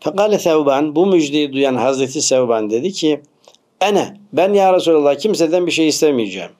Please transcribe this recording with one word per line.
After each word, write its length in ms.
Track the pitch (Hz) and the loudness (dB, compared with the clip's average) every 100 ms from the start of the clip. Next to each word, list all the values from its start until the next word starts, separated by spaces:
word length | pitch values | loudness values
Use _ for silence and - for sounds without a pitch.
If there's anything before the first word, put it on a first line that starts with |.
Fekale 380 | 156 190 214 208 | -6 -2 0 0
Sevban, 580 | 175 156 143 135 156 151 | 2 2 2 0 0 0
bu 100 | 196 | 2
müjdeyi 460 | 180 143 151 143 | 2 0 -2 -2
duyan 220 | 131 139 | -2 -2
Hazreti 480 | 123 127 135 131 147 | 0 0 0 -4 -4
Sevban 480 | - 131 120 113 107 | 0 0 2 0 -2
dedi 220 | 113 175 | -2 -4
ki, 280 | 196 156 151 - _ _ _ _ - | -2 -2 -2 -6 _ _ _ _ -4
"Ene, 360 | 196 196 113 - - | 0 0 -2 -10 -6
ben 220 | 139 190 | -2 2
ya 200 | 202 190 | 2 2
Resulallah 400 | 185 165 156 143 | 2 2 2 2
kimseden 520 | 139 214 160 165 180 170 | 0 -2 0 0 0 -2
bir 60 | |
şey 160 | 160 160 | 0 0
istemeyeceğim." 600 | 139 156 127 104 95 85 | 2 0 0 -4 -8 -14